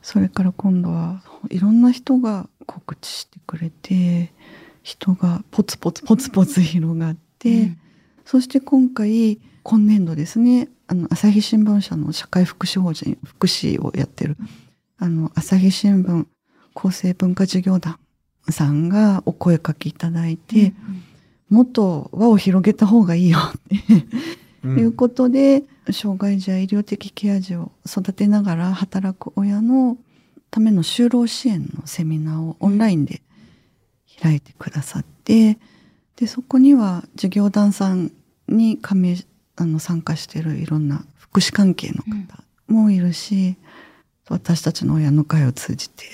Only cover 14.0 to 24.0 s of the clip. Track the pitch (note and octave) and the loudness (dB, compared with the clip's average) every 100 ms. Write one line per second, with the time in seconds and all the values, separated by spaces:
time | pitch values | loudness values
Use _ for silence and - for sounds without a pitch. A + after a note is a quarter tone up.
14 | - - - D3 - - _ _ _ _ | -6 -6 -8 -8 -12 -18 _ _ _ _
15 | F3+ E3 D#3+ - - F#3+ F#3 F#3 G#3 G3 | -4 -2 -4 -6 0 2 2 2 2 2
16 | F3+ E3+ - _ _ _ _ - F#3+ F3+ | 2 -2 -4 _ _ _ _ -6 -6 -4
17 | F3+ F3+ F#3 F3+ F#3+ F#3 F#3 F#3 E3+ E3 | -4 -2 -2 0 0 0 0 0 -2 -12
18 | _ _ _ _ - D#3 D3 D3 E3 G3+ | _ _ _ _ -8 -2 0 0 0 2
19 | G#3+ F#3+ - - F3+ E3 - D3+ - - | 2 2 -2 -2 0 2 0 -6 -8 -6
20 | E3+ E3 E3 D#3+ _ A3 G3 - - F#3 | -6 -4 -4 -6 _ 2 2 0 -16 -16
21 | F3 _ _ _ _ G#3+ B3 B3 G3 D#3+ | -16 _ _ _ _ 4 4 2 0 -2
22 | - - A#3 G#3 - F#3 F#3+ G#3 G3+ A#3 | -8 0 4 4 4 2 2 2 4 4
23 | F3+ E3+ F3+ E3 D3+ - _ G3+ - G#3 | 4 2 4 2 0 -8 _ -6 4 4